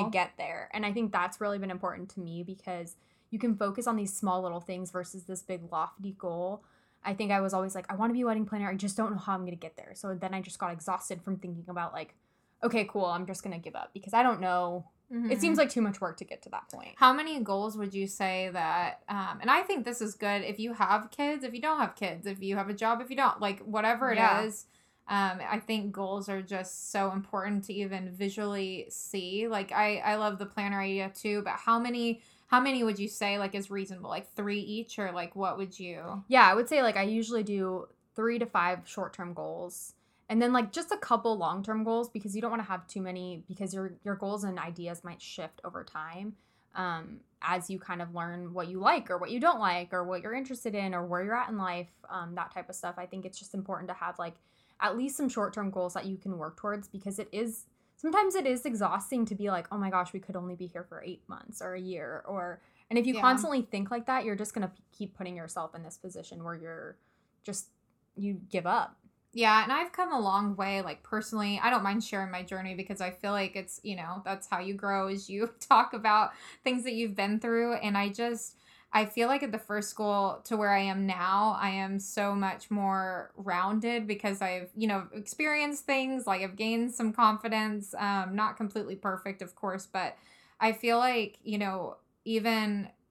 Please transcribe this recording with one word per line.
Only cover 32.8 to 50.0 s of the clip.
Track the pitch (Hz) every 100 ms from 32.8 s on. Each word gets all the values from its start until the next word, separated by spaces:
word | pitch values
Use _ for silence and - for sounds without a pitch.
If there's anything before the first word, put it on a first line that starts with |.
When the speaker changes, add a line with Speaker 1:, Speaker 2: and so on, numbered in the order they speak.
| 220
Speaker 1:
would | 202
you | 202
say, | - 202 202
like, | 196
is | 202 196
reasonable? | 196 196 185 185
Like, | 170 196
three | - 208 208
each, | 202 214 226 -
or, | 190
like, | 175 170 196
what | 190 185
would | 196 -
you? | 180 165 170 196 196
Speaker 2:
Yeah, | 254 196
I |
would | 202 240
say, | 302
like, | 240 202
I |
usually | 196 226 226 233
do | 202 202 185 185 - _ _ -
three | 226 233
to | 233
five | 190 175 180 170
short-term | - 180 - 175
goals. | 170 156 165 180 - - - _ _ -
And | 220
then, | 240
like, | 254 214
just | 330 330
a | 415
couple | - 233 233 214
long-term | 165 185 196 220
goals, | 220 226 233
because | 220 208 202
you |
don't | 233
wanna | 226
have | 196 185 -
too | 202
many, | 185 180 180 170 -
because | 190 190
your, | 190 190 175 208
your | 196
goals | 196 208 196
and | 180
ideas | 165 170 170 170
might | 175 165
shift | - - 160 - 180
over | 175
time, | - 156 160 175 208 214 _ _ _
um, | 180 180 165 165 - - _
as | 160 185 175
you | 190
kind | - 175
of | 170 170
learn | 170 175 175
what | 180 175
you | 185
like | 208 330 -
or | 180
what | 180
you | 247
don't | - 226
like | 202 180 175
or | 185